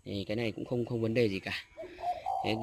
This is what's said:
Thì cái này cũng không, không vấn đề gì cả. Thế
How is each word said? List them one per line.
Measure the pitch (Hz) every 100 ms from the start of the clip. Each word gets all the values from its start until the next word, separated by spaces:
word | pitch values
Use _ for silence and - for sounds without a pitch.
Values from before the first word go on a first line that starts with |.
| 104
Thì | 101 95
cái | 110
này | 113
cũng | - -
không, | 123 113
không | 117
vấn | 110
đề | 117 113
gì | 95
cả. | - - - - - - 698 - - - 104
Thế | 110